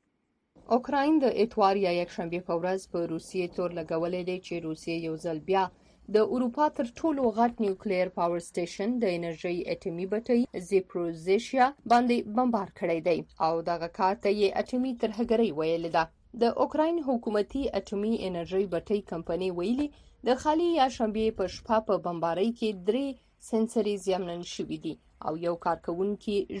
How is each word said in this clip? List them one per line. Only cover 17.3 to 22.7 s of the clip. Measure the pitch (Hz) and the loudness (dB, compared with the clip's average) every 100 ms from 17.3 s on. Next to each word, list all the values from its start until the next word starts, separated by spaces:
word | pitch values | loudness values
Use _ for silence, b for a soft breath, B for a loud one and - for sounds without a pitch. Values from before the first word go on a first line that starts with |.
| 208 202 269 277 - | 0 0 -2 -2 -4
اټومي | - 202 214 226 190 | -4 -4 -2 -2 -2
انرژۍ | 175 165 190 202 | -4 -2 -2 0
بټۍ | 170 - 208 - | -2 -2 -4 -2
کمپنۍ | 170 175 170 185 175 | -8 -4 -2 -2 -2
ویلي، | 180 254 294 b b b - | -2 0 -2 b b b 0
د | 254 | 2
خالي | 302 320 349 339 | 2 2 4 4
یا | 262 247 | 2 2
شنبې | 220 214 220 220 | -2 2 0 0
په | 185 | -4
شپه | - - 220 226 | -4 0 0 2
په | 190 | 0
بمبارۍ | 165 170 170 165 226 233 | 0 -2 0 2 0 0
کې | 220 | -2